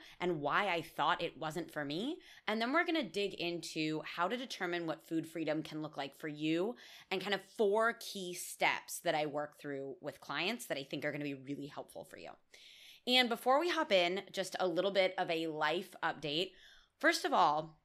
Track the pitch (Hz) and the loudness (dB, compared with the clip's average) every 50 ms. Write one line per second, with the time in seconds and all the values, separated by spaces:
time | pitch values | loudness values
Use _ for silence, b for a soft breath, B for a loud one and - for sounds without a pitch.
0 | B B B B 180 180 170 151 143 139 156 180 208 190 170 170 - - - - | B B B B 0 0 0 2 2 2 2 4 4 2 2 0 -2 -4 -2 2
1 | 143 160 175 170 170 - - 131 156 156 151 175 160 - - 151 143 139 147 175 | 2 4 4 2 0 -4 -4 -6 -6 -4 -4 -4 -6 -4 -4 -4 -4 -2 -2 -2
2 | 233 285 349 B B B B B B - 214 220 226 247 285 339 349 359 330 320 | -2 -4 -6 B B B B B B -2 0 0 0 2 2 2 2 2 2 0
3 | 247 160 - 202 202 190 - - 170 175 175 165 160 - - 160 156 156 156 151 | 0 -2 -2 -2 -2 -2 -2 -2 -2 -2 -2 -4 -6 -4 -2 -2 0 0 0 -2
4 | - - - 170 175 190 240 247 262 - - - 185 175 175 175 170 160 - - | -4 -6 -2 0 0 0 0 -2 -4 -6 -6 -4 -4 -2 -2 -2 -2 -2 -4 -6
5 | - - 165 160 156 160 - 165 156 156 151 156 151 - 156 156 156 151 - 147 | -6 -4 -2 -2 -2 -2 -4 -4 -2 0 0 0 -2 -4 -6 -8 -8 -6 -6 -6
6 | 143 143 - - - 156 147 147 151 156 160 165 185 233 247 B B B B B | -6 -6 -8 -10 -10 -8 -6 -2 0 2 2 2 2 0 -2 B B B B B
7 | B B 190 185 185 202 202 190 - - - - 220 196 202 226 220 233 226 - | B B -4 -4 -2 -2 -2 -2 -4 -4 0 2 4 4 4 4 4 2 2 -2
8 | - - - 196 180 180 175 - - - - - 175 151 131 - - - - - | -6 -10 -8 -6 -6 -6 -6 -8 -8 -10 -2 2 2 2 2 2 -2 -8 -10 -2
9 | - 175 156 151 156 147 135 147 147 - - - - 147 139 135 139 135 131 - | 0 2 2 2 2 0 -2 -4 -4 -6 -8 -10 -8 -6 -6 -6 -6 -8 -8 -8
10 | 143 147 131 - - - 143 151 170 202 240 240 - - 156 139 139 - 165 139 | -10 -10 -10 -10 -8 -6 -2 -2 0 -2 -2 -4 -6 -6 -6 -6 -4 -6 -6 -4
11 | 143 147 143 147 147 143 139 135 127 135 143 143 139 147 - 135 131 - - 85 | -2 -2 -2 -2 -4 -4 -6 -6 -8 -8 -8 -8 -8 -8 -10 -12 -12 -10 -12 -14
12 | - - - - 82 71 - - _ B B B B B B B B B B B | -14 -12 -14 -14 -14 -14 -16 -18 _ B B B B B B B B B B B
13 | B 240 254 254 247 220 233 - - 254 262 294 339 349 330 320 311 - 202 180 | B 4 6 6 6 4 2 0 4 4 4 4 4 2 0 0 2 4 6 6
14 | 175 175 185 196 - - - 190 185 - - - 190 185 165 180 180 202 190 196 | 6 4 2 -2 -4 -4 -4 -4 -4 -4 -2 0 0 2 2 2 2 2 4 4
15 | 185 190 185 - 180 165 165 165 165 160 151 151 151 151 165 185 185 - - - | 2 2 2 0 0 0 0 0 0 -2 0 2 2 2 2 0 -2 -6 -8 -4
16 | - 160 147 - 156 147 143 165 185 - B B B B B B B B B - | -4 -4 -2 -2 -4 -2 0 0 -2 -2 B B B B B B B B B 0
17 | - 320 330 - - 311 269 202 175 151 147 156 156 160 - _ _ | 2 2 2 2 0 2 4 6 6 6 4 2 0 -4 -10 _ _